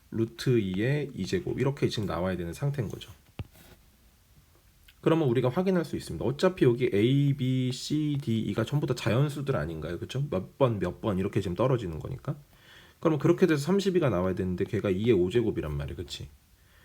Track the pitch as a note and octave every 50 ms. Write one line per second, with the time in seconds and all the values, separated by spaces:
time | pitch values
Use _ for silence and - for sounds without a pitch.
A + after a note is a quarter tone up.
0 | _ _ - G#2 A2+ A2 - - - C#3 B2 A#2 G2+ F#2+ F#2 F#2 G#2+ B2+ C#3+ D3
1 | C#3+ - - - F#2+ F2+ - F#2 - - - - B2 C#3 C#3 - C3+ G#2+ - A#2+
2 | G#2 F2 D#2+ E2 F2 F#2 F#2 F2 F2 E2+ E2 - C#3 C#3+ C#3 C#3+ A2 - - -
3 | - - - - _ _ _ - - - - - - - - _ _ _ _ _
4 | _ _ _ _ _ _ _ - _ _ _ _ _ - _ _ _ - - _
5 | - - D#3+ E3 D#3+ C3 A2+ C3 A#2+ B2+ C3+ F3+ F#3 G3 F#3+ F3 D#3+ C#3+ - E2+
6 | - - - E2 - A2 C3+ - - F#3 F3+ - D#3+ C3 A#2 B2 B2+ - - G2+
7 | G#2+ B2 C3+ C#3+ C#3+ C#3 C#3 B2+ B2+ B2+ B2+ C3 B2+ B2+ B2+ - - - D3 D3+
8 | D#3 D3 D3 C#3 C#3+ - A2+ A2 G#2+ G2+ G2+ - A2 - C#3 D3 E3 D3+ C3 -
9 | - G#2+ G2+ B2 C#3+ D3+ C#3 D3+ C#3 C#3 A#2+ F2+ D2 D#2+ E2 D#2 D2 D#2+ F2 E2+
10 | - - - B2+ D3 D3 - F#2+ F#2+ - - _ C#3+ B2 A2+ G2+ F2+ F2+ F2+ -
11 | - A2 G2 F2+ F#2+ G#2 - G#2 F#2+ F#2+ F2 F2 A2+ C3+ C#3 A2+ A2 F2 D#2+ D2+
12 | - - - - - - E3 - - _ - - - - - - - - _ _
13 | - E3+ D#3 C#3 C#3+ E3 E3+ - G3 E3+ D#3 C#3+ C#3+ D#3+ F#3+ G3+ F#3+ G3 F3 F3+
14 | D#3+ C3 G2+ F2 F#2 F#2 F#2 F#2 F#2+ F#2 F2+ F2 G2+ - - G2+ F#2 G#2 F#2 F#2
15 | G#2+ A#2+ A2+ F#2 F2 F#2 F2+ A#2+ A2+ G#2 D2 D2+ D#2 D#2 D2 C#2+ C#2 C#2+ D2 C#2+
16 | F#2 - - - - - - - _ _ _ _ _ _ _ - -